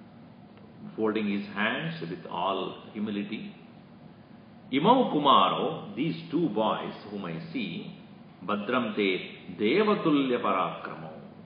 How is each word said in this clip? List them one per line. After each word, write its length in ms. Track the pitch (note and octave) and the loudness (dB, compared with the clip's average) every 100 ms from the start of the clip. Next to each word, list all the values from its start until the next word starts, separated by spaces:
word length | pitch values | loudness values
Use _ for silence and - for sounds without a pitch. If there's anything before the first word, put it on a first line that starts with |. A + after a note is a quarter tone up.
| - - - - - - - - - - | -20 -20 -20 -20 -20 -20 -20 -16 -12 -2
folding 320 | G#2+ G#2+ G#2 | 0 2 0
his 180 | G2+ G2+ | 0 -2
hands 520 | G2 A2 C3+ E3 - E2+ | -2 0 0 -4 -6 -6
with 180 | F2+ - | -8 -6
all 520 | E2+ F#2 F#2 F#2 - - | -2 0 0 -4 -8 -10
humility। 580 | G#2+ G#2+ G2+ G2+ A2 - - - - - - - - - - - - - | -4 -2 -2 -4 -6 -10 -14 -20 -20 -20 -20 -20 -20 -20 -20 -20 -18 -4
इमौ 400 | C3+ F#3 C4 A3 | 2 6 6 6
कुमारो, 840 | D#3 C#3 A2 F#2 - B2+ E3 G#2 - | 4 6 6 6 2 -2 -4 -8 -4
these 340 | E3 - - | -2 -4 -2
two 180 | D3 D#3 | 0 0
boys 460 | G#2 G#2+ D#2+ F2 - G#2 | 2 0 0 -4 -10 -10
whom 140 | G2+ F2+ | -8 -6
I 120 | E2 - | -8 -6
see, 460 | C#3 F#2 F2+ - - - - - - | -6 -4 -6 -10 -14 -18 -20 -20 -12
भद्रं 480 | F2+ G#2 G2+ B2 A2+ | -4 -4 0 0 0
ते 140 | G#2 G2 F#2 - - - F2 | 2 2 2 -4 -14 -12 0
देवतुल्य 760 | G#2 F3 G#3 G3+ E3 D3 C3 A#2+ | 4 4 4 4 4 4 4 2
पराक्रमौ। 760 | G#2+ F#2 E2+ E2 - D#2 D#2+ - - - | 2 0 0 -4 -10 -10 -12 -14 -16 -18